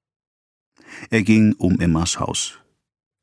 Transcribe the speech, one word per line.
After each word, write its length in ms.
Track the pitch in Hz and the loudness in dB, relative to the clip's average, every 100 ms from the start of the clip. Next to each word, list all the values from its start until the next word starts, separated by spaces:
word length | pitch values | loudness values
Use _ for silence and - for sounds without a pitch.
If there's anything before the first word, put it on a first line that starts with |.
| _ _ _ _ _ _ _ _ _ - - | _ _ _ _ _ _ _ _ _ -20 -4
Er 140 | 113 | -2
ging 320 | 98 110 107 | 2 4 4
um 260 | - 92 90 | 2 0 0
Emmas 400 | 87 80 85 - | 0 -2 -2 -6
Haus. 380 | - - - - _ _ _ _ _ _ | -8 -8 -10 -14 _ _ _ _ _ _